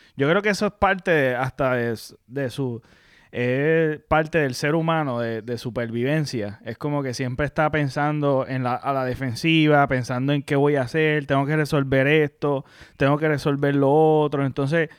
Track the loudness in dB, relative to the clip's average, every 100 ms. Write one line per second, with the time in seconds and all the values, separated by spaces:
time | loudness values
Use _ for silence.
0 | _ -2 0 2 0 0 -2 0 0 0
1 | 0 2 2 0 -4 -2 -2 0 -2 -4
2 | -10 -20 -14 -8 -6 -4 -6 -8 -14 _
3 | _ _ _ -6 -2 0 2 2 2 -2
4 | 0 0 2 0 -2 -2 -2 0 0 0
5 | -2 -4 -4 -6 -6 -8 -6 -6 -4 -2
6 | 0 0 -2 -4 -6 -10 -14 -8 -6 -4
7 | -4 -6 -6 -4 -4 0 0 0 -2 -2
8 | -2 0 0 0 0 -4 -4 -4 -2 -2
9 | -2 -4 -6 -2 2 4 6 6 4 0
10 | -2 -2 -2 -2 0 2 2 2 0 0
11 | 0 0 0 0 0 0 0 0 2 2
12 | 4 4 2 0 -2 -2 -6 -18 -14 -2
13 | 2 2 2 0 0 0 2 2 4 4
14 | 4 4 2 0 -2 -2 -2 0 -2